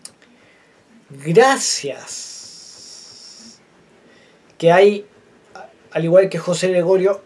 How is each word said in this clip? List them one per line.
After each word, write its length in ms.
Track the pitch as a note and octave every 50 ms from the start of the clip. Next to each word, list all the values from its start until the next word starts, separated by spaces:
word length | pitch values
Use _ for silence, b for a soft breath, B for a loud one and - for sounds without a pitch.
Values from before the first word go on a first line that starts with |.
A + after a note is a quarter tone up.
| - - - _ b b b b b b b b b b b b b _ _ _ _ _
gracias 2500 | C#3 C3+ C#3 D#3 E3 G3 B3 C4 C4+ C4 - - - - - C#3 - - - - - - - - - - - - - - - - - - - - - - - - - - - - - - - A3+ - _ _ _ _ _ _ _ _ _ b b b b b b b b b b _
que 140 | - - E3
hay, 340 | E3+ F#3 G3+ G3+ G3+ G3+ - - _ _ _ _ _ _ _ _ - - - - _ _ _ _
al 140 | - D#3+ E3
igual 240 | E3 E3+ F#3+ G3 F3+
que 100 | - E3
José 300 | - F3+ F3 E3 F3+ F#3
Gregorio, 560 | F#3 F3+ E3+ F3 F#3+ F#3+ F3+ G3 G3 G3 -